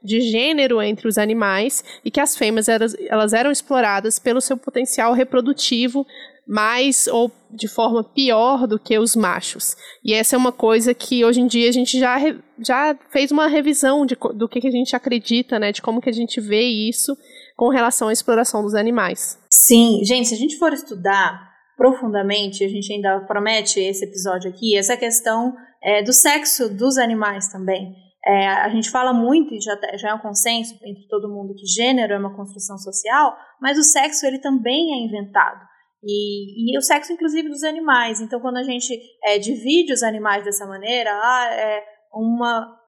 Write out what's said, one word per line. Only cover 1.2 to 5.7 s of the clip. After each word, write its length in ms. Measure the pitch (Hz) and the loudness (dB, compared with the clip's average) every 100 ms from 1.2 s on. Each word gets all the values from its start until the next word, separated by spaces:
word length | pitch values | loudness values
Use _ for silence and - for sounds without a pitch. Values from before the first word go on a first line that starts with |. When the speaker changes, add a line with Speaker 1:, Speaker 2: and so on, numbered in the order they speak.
| 208 226 202 190 220 - - - - | 0 0 0 0 0 -4 -8 -10 -4
Speaker 1:
e 60 | |
que 80 | - | -2
as 160 | 294 - | -2 0
fêmeas, 320 | 220 220 214 | 0 0 2
elas, 280 | 226 220 - - | 2 0 -4 -2
elas 260 | 220 214 | 0 2
eram 180 | 226 277 | 2 2
exploradas 680 | 277 - 262 220 196 220 - | 0 0 0 2 0 -2 -2
pelo 220 | 254 247 | 0 0
seu 160 | 254 262 | 0 -4
potencial 560 | - 247 254 - 226 | -4 -4 -4 0 2
reprodutivo 920 | 247 262 254 240 277 - | 2 2 0 0 -2 0